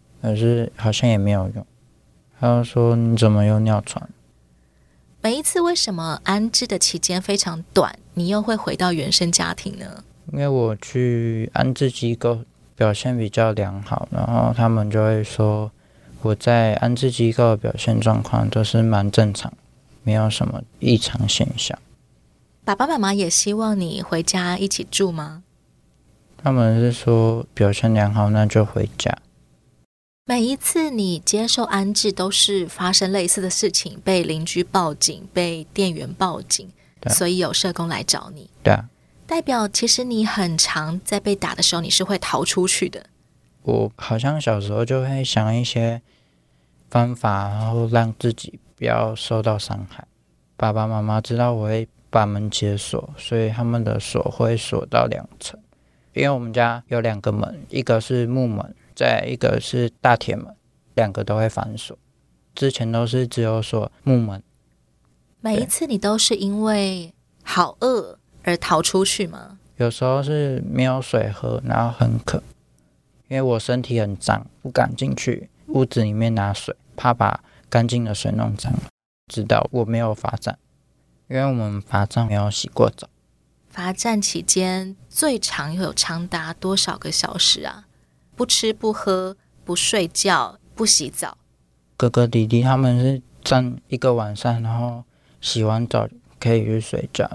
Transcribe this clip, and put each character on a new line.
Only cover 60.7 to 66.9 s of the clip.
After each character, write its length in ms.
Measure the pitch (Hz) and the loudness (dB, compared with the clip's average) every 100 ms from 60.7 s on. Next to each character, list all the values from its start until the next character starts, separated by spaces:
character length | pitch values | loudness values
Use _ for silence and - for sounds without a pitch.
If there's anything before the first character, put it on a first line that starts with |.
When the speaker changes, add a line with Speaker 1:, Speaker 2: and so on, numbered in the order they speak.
| _ _ | _ _
Speaker 1:
两 160 | - 110 | 0 0
个 140 | 95 | 0
都 120 | 104 107 | -2 0
会 120 | 110 | 0
反 280 | - 107 104 | 0 -6 -8
锁。 180 | - - _ _ _ _ _ | -12 -18 _ _ _ _ _
之 160 | - 135 | -2 -2
前 220 | - 113 | 0 -2
都 140 | 113 117 | 0 0
是 200 | 127 120 | 0 -2
只 140 | - | 0
有 220 | 113 113 | 0 0
锁 280 | 110 113 104 _ | -2 -4 -4 _
木 160 | 135 123 | 2 4
门。 240 | 110 98 - _ _ _ _ _ _ _ _ _ | 2 -4 -12 _ _ _ _ _ _ _ _ _
Speaker 2:
每 160 | 220 214 | -2 -2
一 80 | |
次 220 | 254 - 311 | 0 -2 -2
你 100 | 214 | 0
都 220 | 202 220 | 0 2
是 180 | - 202 | 2 0
因 240 | 196 208 | -2 0
为 520 | 220 208 196 | 0 0 0